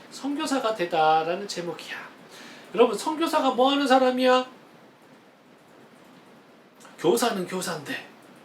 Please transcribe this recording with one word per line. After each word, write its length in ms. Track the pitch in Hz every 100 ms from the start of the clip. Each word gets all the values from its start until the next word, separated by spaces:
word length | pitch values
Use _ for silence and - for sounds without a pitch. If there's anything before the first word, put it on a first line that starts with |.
| -
선교사가 640 | - 269 285 311 269 220 220
되다라는 720 | - 165 156 160 160 180 202
제목이야. 640 | - 175 - - - - - - - - - - 180
여러분, 200 | 240 202
선교사가 600 | - 311 330 311 262 226
뭐 160 | 262
하는 160 | 277 269
사람이야? 600 | 262 254 247 254 254 254 - - - - _ - - - _ _ - - - - - - - - - - - - - - -
교사는 480 | 233 233 240 202 175
교사인데 600 | 185 180 160 139 - - - - -